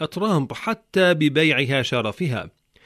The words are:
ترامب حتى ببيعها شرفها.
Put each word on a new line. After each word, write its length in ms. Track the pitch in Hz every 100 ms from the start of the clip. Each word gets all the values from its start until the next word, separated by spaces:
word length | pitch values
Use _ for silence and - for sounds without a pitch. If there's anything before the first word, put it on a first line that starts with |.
| 156
ترامب 420 | 180 214 170 131
حتى 600 | - - 220 _ 196 180
ببيعها 680 | 165 151 139 160 131 131 135
شرفها. 680 | 117 127 107 - 175 110 90 - _ _